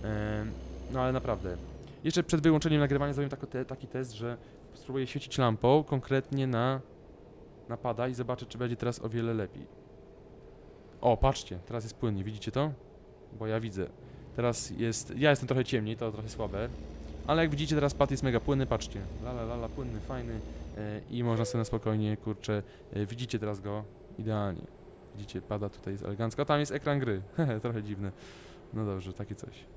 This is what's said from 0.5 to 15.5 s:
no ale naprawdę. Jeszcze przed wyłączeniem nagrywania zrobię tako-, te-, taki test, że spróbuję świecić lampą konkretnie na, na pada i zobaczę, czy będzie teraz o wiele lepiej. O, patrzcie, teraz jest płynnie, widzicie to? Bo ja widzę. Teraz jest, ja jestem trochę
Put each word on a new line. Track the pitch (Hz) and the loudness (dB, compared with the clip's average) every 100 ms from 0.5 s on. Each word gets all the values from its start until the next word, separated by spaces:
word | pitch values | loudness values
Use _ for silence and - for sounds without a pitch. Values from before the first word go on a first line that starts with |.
| 107 - - - | -6 -8 -10 -4
no | 127 | 0
ale | 127 | 2
naprawdę. | 131 120 101 92 87 - - - - | 2 0 -2 -2 -4 -8 -12 -14 -4
Jeszcze | 151 - | 0 2
przed | - 165 | 4 6
wyłączeniem | 156 156 160 151 | 8 6 6 6
nagrywania | 143 139 143 | 6 4 2
zrobię | 135 139 | 0 -2
tako-, | 139 - | -4 -4
te-, | 127 131 | -4 -4
taki | 131 123 | -6 -6
test, | 127 127 | -4 -4
że | 107 120 120 - - - | -4 -4 -6 -10 -20 -18
spróbuję | - - 135 131 | -16 -4 -2 0
świecić | 143 - - | -4 -2 4
lampą | 123 110 120 147 | 4 6 8 8
konkretnie | 147 135 - 135 - 135 131 | 6 -2 4 2 2 0 2
na, | 117 123 135 131 - - - - - - - - | 4 4 2 -4 -20 -20 -20 -20 -20 -20 -18 -8
na | 117 | -4
pada | 123 113 127 | -2 0 0
i | |
zobaczę, | 123 120 123 - | 0 -2 -4 -6
czy | 113 | -4
będzie | 123 120 | -2 0
teraz | 120 120 | -2 -2
o | 113 | -2
wiele | 117 113 | 0 2
lepiej. | 113 95 - - - - - - - - - - - - - - - | 0 -2 -6 -14 -18 -20 -20 -20 -20 -20 -20 -20 -20 -20 -20 -20 2
O, | 120 113 | 4 6
patrzcie, | 135 139 - 90 - | 6 4 -4 -10 -6
teraz | 117 | -6
jest | 110 - | -6 -2
płynnie, | 117 101 | 0 0
widzicie | 95 107 - | -2 -4 -4
to? | 127 151 139 - - - - - 104 | 0 0 -2 -12 -20 -20 -20 -16 -6
Bo | 110 | -2
ja | 110 | 0
widzę. | 113 95 92 - - - - - | 0 -2 -4 -6 -18 -16 -10 0
Teraz | 120 117 - | 0 0 -4
jest, | - 117 110 - 123 | 0 0 0 -2 4
ja | 151 | 6
jestem | 139 | 6
trochę | 123 | 4